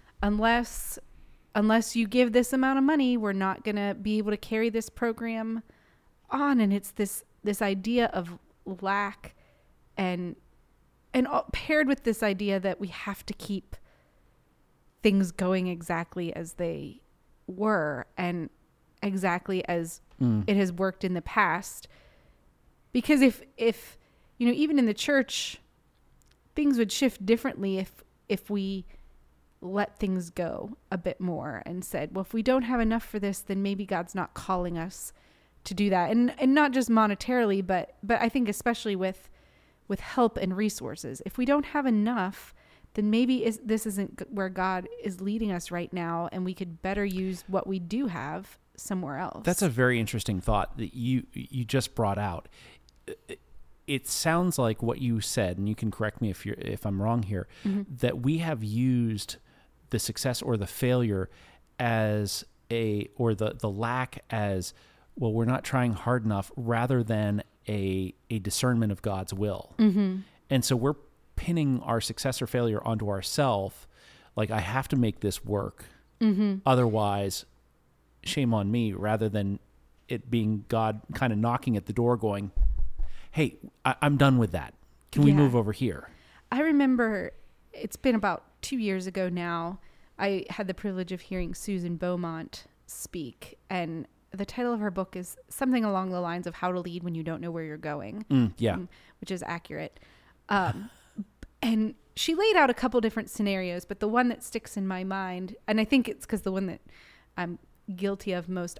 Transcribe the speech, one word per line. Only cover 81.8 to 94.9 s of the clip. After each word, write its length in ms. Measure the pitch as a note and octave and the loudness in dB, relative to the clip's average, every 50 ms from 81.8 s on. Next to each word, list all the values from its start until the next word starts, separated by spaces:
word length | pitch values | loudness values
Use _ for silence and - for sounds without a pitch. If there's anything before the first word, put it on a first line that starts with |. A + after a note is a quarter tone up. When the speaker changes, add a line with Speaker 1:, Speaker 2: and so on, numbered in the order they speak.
| - | -2
Speaker 2:
the 80 | - | -2
door 240 | G2+ A#2+ A#2 A#2+ B2 | -2 2 2 2 2
going, 340 | A2 A2+ G#2+ G2+ G2+ G2+ G2 - - - - - - - - - - - - - - - - | 2 0 0 -2 -2 -4 0 4 4 4 6 6 4 4 2 2 2 0 0 -2 -4 -8 -4
"Hey, 260 | - D#3 D3+ - - - - - - _ - | 0 0 0 0 0 -6 -16 -20 -10 _ -2
I, 120 | C3 B2+ - | -2 0 2
I'm 160 | D3 D3 C#3+ | 2 4 6
done 220 | C3+ C#3+ C#3 C3 B2 | 6 6 8 8 6
with 140 | A2+ F2+ | 4 2
that. 200 | E2+ E2 C#2 - - - - - - - _ _ | 0 -4 -6 -8 -14 -18 -20 -20 -20 -20 _ _
Can 120 | - C#3+ C#3+ | 4 6 8
we 80 | C#3+ | 8
Speaker 1:
Yeah. 40 | C#3+ | 10
Speaker 2:
move 180 | D3 D3 C3 A#2+ | 8 8 6 6
over 180 | A#2+ G#2 G#2+ | 4 2 0
here?" 360 | G2+ - C3 G#2+ D#2+ - - - - - - _ - - - - | 0 -2 -2 -2 -2 -4 -10 -16 -20 -20 -20 _ -20 -16 -8 -4
Speaker 1:
I 100 | - C4 | 0 2
remember 680 | D#4 D#4+ D4 C#4+ C#4 C4 B3+ B3 A#3 A3 G#3 F#3 F3+ - - - - - - _ _ _ - | 2 4 4 4 4 4 4 2 2 0 0 -2 -4 -8 -10 -14 -20 -20 -20 _ _ _ -14
it's 220 | - - - - | -12 -12 -10 -6
been 180 | - - C4 A3+ | -2 2 2 2
about 300 | G#3+ G3+ G3 E3 - - _ _ _ | 4 2 0 -2 -2 -6 _ _ _
two 160 | - - C#4 B3 | -8 -6 -4 -2
years 280 | G#3+ G3+ F#3+ F#3 F#3 | 0 0 -2 -2 -4
ago 220 | F#3+ F3 F#3+ F#3 F3+ | -4 -4 -2 -2 -2
now. 520 | F3+ F3 F3 F3 E3+ E3+ E3+ E3+ F#3+ - - - - - - _ _ - | -2 -4 -4 -4 -4 -4 -4 -6 -8 -10 -14 -20 -20 -20 -20 _ _ -2
I 260 | G3 G3+ G3 F#3 - - | -2 0 0 -2 -4 -6
had 160 | - - G3+ F#3 | -8 -6 -6 -6
the 60 | F#3 | -6
privilege 360 | - - G3+ F#3 F#3 F3+ E3+ | -4 -4 -4 -4 -4 -6 -6
of 120 | F#3 F3 | -8 -10
hearing 320 | - - F#3+ F#3 E3 E3 F#3 | -8 -6 -4 -4 -4 -4 -6
Susan 420 | - - G#3+ G3 F3+ F3 F3 F3 | -8 -6 -4 -4 -2 -2 -4 -4
Beaumont 680 | D#3+ F3+ F3+ F3+ F3+ F3 E3 E3 D#3+ D#3+ - - - - _ _ _ _ | -4 -2 -2 -2 -2 -4 -6 -6 -8 -10 -12 -14 -18 -20 _ _ _ _
speak, 720 | - - - - - - F3 D3 A#2+ - - - - - - _ - | -18 -16 -14 -12 -10 -10 -10 -10 -10 -12 -16 -18 -20 -20 -18 _ -6
and 360 | F#3+ F3+ E3+ D#3+ D#3+ E3 - - _ _ _ _ | -6 -4 -4 -4 -6 -8 -10 -12 _ _ _ _
the 140 | - F#3+ G3+ | -10 -8 -8
title 280 | - - B3 A#3+ A#3+ | -8 -6 -4 -2 -2
of 60 | A#3+ G#3+ | -2 -2
her 100 | G#3 G#3 | -2 -2